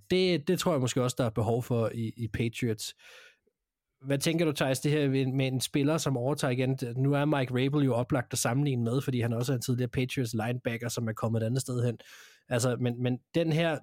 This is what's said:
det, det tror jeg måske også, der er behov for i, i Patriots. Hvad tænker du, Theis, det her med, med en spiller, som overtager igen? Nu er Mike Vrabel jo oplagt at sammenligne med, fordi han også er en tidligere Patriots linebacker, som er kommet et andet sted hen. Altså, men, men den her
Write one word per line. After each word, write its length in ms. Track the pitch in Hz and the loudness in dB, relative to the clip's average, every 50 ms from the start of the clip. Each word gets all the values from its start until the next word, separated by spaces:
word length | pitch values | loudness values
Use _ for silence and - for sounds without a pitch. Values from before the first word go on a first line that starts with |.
| - - | -4 0
det, 360 | 185 185 185 185 175 156 - - | 0 2 2 2 2 0 0 0
det 120 | 185 165 | 0 0
tror 120 | - 190 | 2 2
jeg 100 | 160 135 | 2 2
måske 220 | 127 120 - 135 123 | 2 0 0 0 0
også, 120 | 123 - - | 0 0 0
der 60 | 131 | -2
er 40 | 113 | 0
behov 340 | - 123 107 110 117 123 117 | 0 0 0 2 2 0 0
for 260 | - 127 117 113 107 - | 0 0 0 0 0 -2
i, 200 | 117 113 110 - - | -4 -6 -6 -6 -6
i 100 | 117 107 | -8 -6
Patriots. 680 | - - 117 110 - - 131 117 110 - - - - _ - - - - - - - _ _ _ _ _ _ _ _ _ _ _ _ _ 135 | -2 -2 -2 -2 -2 -2 -2 -2 -2 -2 -6 -10 -12 _ -20 -20 -20 -20 -20 -20 -20 _ _ _ _ _ _ _ _ _ _ _ _ _ -6
Hvad 120 | 135 139 139 | -2 -2 0
tænker 280 | - 170 160 165 170 | 0 0 0 2 2
du, 60 | 156 | 0
Theis, 280 | 143 - 156 135 135 - | 0 0 0 0 0 0
det 120 | - 147 | 0 0
her 180 | 147 151 143 139 | 2 2 2 2
med, 160 | 131 135 135 | 2 2 0
med 220 | 131 131 139 135 131 | 0 0 0 0 0
en 140 | 131 127 | 0 -2
spiller, 360 | - - - 151 139 143 160 156 | -4 -2 0 2 2 2 2 2
som 200 | - 147 135 120 | 0 0 0 0
overtager 340 | 120 135 151 147 - 135 | 0 -2 -2 0 0 0
igen? 280 | 123 127 131 127 135 131 127 120 120 | 0 0 0 0 0 -2 -4 -6 -2
Nu 180 | 127 131 139 143 | 0 2 2 2
er 120 | 139 147 | 2 2
Mike 280 | 151 151 143 131 123 127 | 2 2 2 0 0 0
Vrabel 320 | 123 131 139 139 151 143 | 2 2 2 2 2 2
jo 80 | 131 120 | 2 2
oplagt 380 | 117 127 - - 131 117 - - | 2 0 0 0 -2 -2 -2 -2
at 60 | - | -2
sammenligne 440 | - 117 120 139 147 147 131 120 117 | 0 0 2 2 2 2 0 0 0
med, 180 | 117 120 139 | 0 0 0
fordi 200 | - - 127 120 | 0 0 0 0
han 120 | 113 117 117 | 0 0 0
også 180 | 117 123 131 | 0 0 0
er 40 | 139 | 0
en 60 | 117 | -2
tidligere 280 | - - 123 120 127 120 | 0 -2 0 0 0 -2
Patriots 440 | - 135 127 127 - 143 123 113 117 | 0 -2 -2 -2 -2 -2 -4 -2 -2
linebacker, 560 | 110 107 117 123 123 - 127 117 110 117 120 | -2 -2 -2 -2 -4 -4 -4 -4 -4 -4 -6
som 180 | - 131 117 113 | -4 -4 -4 -4
er 60 | 110 | -4
kommet 280 | - - 113 113 113 | -2 -2 0 0 0
et 40 | 110 | 0
andet 160 | 110 127 135 | 0 0 -2
sted 240 | - - 123 123 120 | -2 -2 -2 0 0
hen. 120 | 123 113 - - - - - - - - - _ - | 0 -2 -4 -8 -20 -20 -20 -20 -20 -20 -20 _ -4
Altså, 260 | 123 117 117 127 120 | -2 0 0 0 0
men, 280 | 120 123 123 120 120 123 | 0 0 -2 -2 0 -2
men 160 | 123 127 120 _ _ - | -2 -2 -2 _ _ -2
den 160 | 165 170 160 151 | 0 0 2 2
her 240 | 160 170 165 151 - | 2 2 0 -2 -4